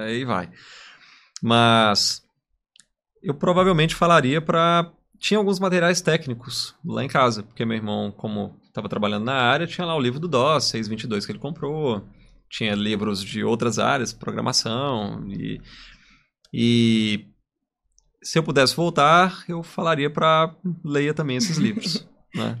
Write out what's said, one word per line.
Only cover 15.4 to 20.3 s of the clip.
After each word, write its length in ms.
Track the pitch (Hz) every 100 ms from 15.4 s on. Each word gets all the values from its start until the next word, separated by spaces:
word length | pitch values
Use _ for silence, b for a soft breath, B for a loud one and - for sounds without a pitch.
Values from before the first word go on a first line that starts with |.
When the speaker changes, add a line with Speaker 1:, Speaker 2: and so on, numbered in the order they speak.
| 107 107 B B B B B B B _ _
Speaker 1:
e 760 | 120 117 117 113 110 110 104 - _ _ _ _ _ _ _ _ _
se 160 | - 165
eu 40 |
pudesse 320 | 156 139 127
voltar, 720 | - 170 156 147 170 185 180 -
eu 140 | 170
falaria 460 | 165 - 170 156 147
pra 460 | 151 160